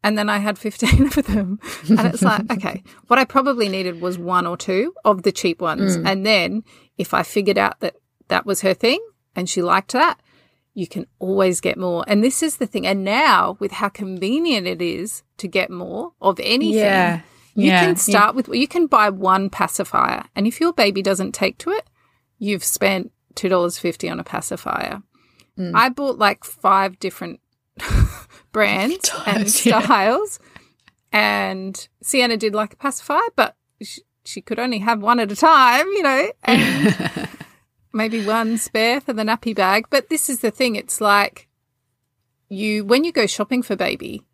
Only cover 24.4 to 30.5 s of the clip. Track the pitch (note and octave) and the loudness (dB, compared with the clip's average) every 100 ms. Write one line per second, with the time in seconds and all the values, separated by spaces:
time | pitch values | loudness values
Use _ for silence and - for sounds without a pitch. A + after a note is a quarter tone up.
24.4 | - F#3+ - - - - - _ _ _ | -6 -8 -6 -6 -6 -10 -16 _ _ _
25.4 | _ - F3+ F#3+ B3+ B3 C#4 - G#3 - | _ -10 -2 2 0 0 -6 0 0 0
26.4 | - - - G3 G3 F#3 F#3 - E3+ E3 | -12 -4 0 2 0 -4 -10 -8 -14 -14
27.4 | _ _ _ - - - - - - - | _ _ _ -14 -2 2 2 -2 -20 -20
28.4 | _ A3 G#3 G3+ A3 F#4 - - - A3 | _ 0 2 2 -2 -2 -4 -4 -2 -2
29.4 | G#3 - A#3+ A3+ A3+ A3+ G3 C4+ G#4 - | 0 2 4 2 4 2 4 0 -2 -10
30.4 | _ | _